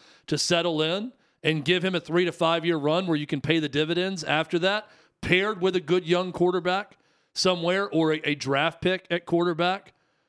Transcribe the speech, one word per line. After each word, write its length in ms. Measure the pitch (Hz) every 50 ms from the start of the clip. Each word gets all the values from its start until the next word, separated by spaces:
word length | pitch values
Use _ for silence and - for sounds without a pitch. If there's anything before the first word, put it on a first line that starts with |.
| - - - - _ -
to 100 | 156 147
settle 440 | - - 175 170 170 175 160 151
in 300 | 156 160 175 202 214 254 - _ _ _ _ _ -
and 220 | 156 160 160 131
give 180 | 151 180 180 165
him 120 | 190 180
a 40 | 165
three 260 | - - 160 175 180
to 60 | 170
five 320 | 160 - 175 160 165 170 160
year 140 | 170 170 151
run 300 | 139 147 156 180 190 175
where 100 | 160 147
you 80 | 147
can 160 | - 165 139
pay 160 | - - 165 165
the 120 | 156 143
dividends 540 | 123 147 156 156 170 180 185 190 196 170 160
after 360 | 147 147 156 160 - - 170
that, 280 | 170 190 208 214 214 - - _ _ _ _ _
paired 380 | - - 175 185 196 214 214 180
with 140 | 175 190 185
a 40 | 180
good 260 | 156 139 175 185 170
young 260 | 156 175 175 185 180
quarterback 680 | 175 - 175 180 180 180 165 180 180 196 - - - _ _ _ _ _ _ _ _
somewhere 560 | - - 190 180 175 165 175 185 196 202 202
or 240 | 156 160 160 156 156
a, 80 | 156 -
a 120 | 151 147
draft 460 | 139 - 131 139 139 151 165 156 -
pick 260 | - 180 185 180 - -
at 160 | 175 175 -
quarterback? 680 | - 175 170 175 175 165 156 175 180 190 202 - - _ _ _ _ _ _ _